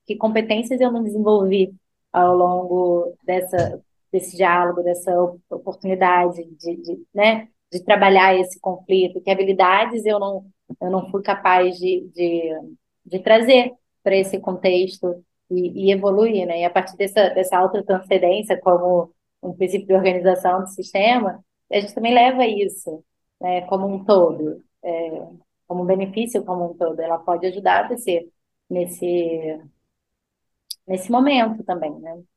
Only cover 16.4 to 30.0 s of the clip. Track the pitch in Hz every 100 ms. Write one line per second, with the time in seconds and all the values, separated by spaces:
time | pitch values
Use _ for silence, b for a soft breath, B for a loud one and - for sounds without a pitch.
16.4 | 180 170 175 185 185 - 196 214 190 185
17.4 | 185 180 190 202 196 190 190 190 175 202
18.4 | 214 180 185 175 180 175 170 _ _ _
19.4 | 185 170 185 202 190 190 185 180 180 185
20.4 | 180 185 190 - - 196 214 247 196 -
21.4 | _ _ _ 202 202 - 226 247 247 254
22.4 | 233 202 190 - - 160 _ _ _ _
23.4 | 180 180 180 190 196 196 - 196 170 160
24.4 | 151 - _ _ 175 165 165 160 165 175
25.4 | _ _ - 180 180 190 190 220 233 196
26.4 | 190 180 175 170 165 160 165 165 - 175
27.4 | 185 185 190 202 214 240 - 170 165 _
28.4 | _ _ - 180 175 175 180 175 165 165
29.4 | 160 156 151 _ _ _